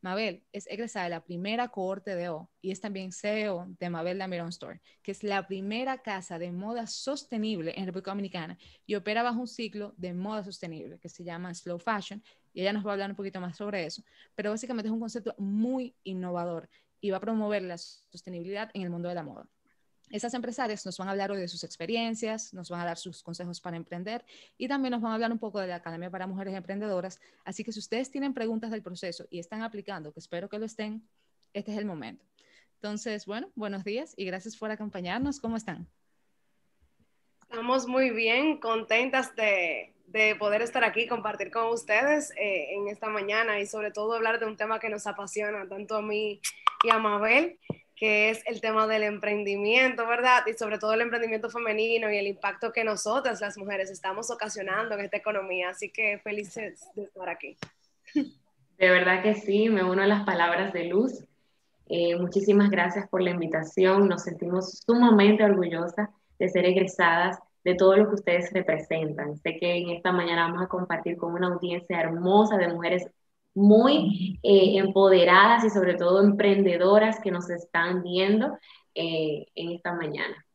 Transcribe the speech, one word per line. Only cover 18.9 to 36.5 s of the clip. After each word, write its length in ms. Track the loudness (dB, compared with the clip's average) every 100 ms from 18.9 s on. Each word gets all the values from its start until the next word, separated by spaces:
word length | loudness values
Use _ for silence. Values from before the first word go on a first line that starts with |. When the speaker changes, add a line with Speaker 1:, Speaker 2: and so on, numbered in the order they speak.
Speaker 1:
mundo 200 | -6 -8
de 40 |
la 80 | -8
moda. 240 | -10 -16 -20 _ _ _ _ _ _
Esas 220 | -10 -8
empresarias 500 | -8 -8 -6 -6 -6
nos 140 | -10 -10
van 80 | -8
a 60 |
hablar 180 | -4 -4
hoy 80 | -6
de 80 | -8
sus 160 | -12
experiencias, 880 | -16 -12 -8 -4 -4 -6 -8 -8 -12
nos 160 | -16 -12
van 120 | -8
a 40 |
dar 120 | -8 -8
sus 260 | -12 -16
consejos 380 | -16 -12 -12 -12
para 160 | -12 -12
emprender 480 | -12 -12 -10 -10 _ -20 -20 _
y 80 | -6
también 240 | -4 -2
nos 100 | -4
van 120 | -4
a 20 |
hablar 160 | -2 -4
un 80 | -4
poco 220 | -6 -8
de 80 | -8
la 80 | -8
Academia 340 | -10 -10 -10
para 160 | -10 -8
Mujeres 260 | -8 -8
Emprendedoras. 680 | -10 -8 -8 -4 -4 -6 -12 _ _
Así 180 | -14 -10
que 80 | -10
si 80 | -10
ustedes 320 | -8 -6 -6
tienen 240 | -6 -6
preguntas 380 | -4 -4 -6 -6
del 100 | -10
proceso 460 | -10 -12 -10 -10 -12
y 80 | -14
están 240 | -12 -10
aplicando, 500 | -10 -10 -12 -12 -12
que 60 | -16
espero 300 | -12 -10 -8
que 100 | -10
lo 60 |
estén, 420 | -10 -8 -10 -10 _ _ _ _ _
este 180 | -12 -8
es 80 | -8
el 60 |
momento. 400 | -8 -8 -12 -16 _ _ _ _ _
Entonces, 500 | _ -10 -8 -8 -10
bueno, 280 | -8 -10 -10
buenos 300 | -10 -8 -8
días 280 | -6 -8 -8 -10
y 80 |
gracias 320 | -8 -8 -10 -10
por 160 | -10
acompañarnos. 680 | -8 -10 -8 -6 -4 -4 -6
¿Cómo 180 | -6 -8
están? 300 | -8 -12 -14 _ _ _ _ _ _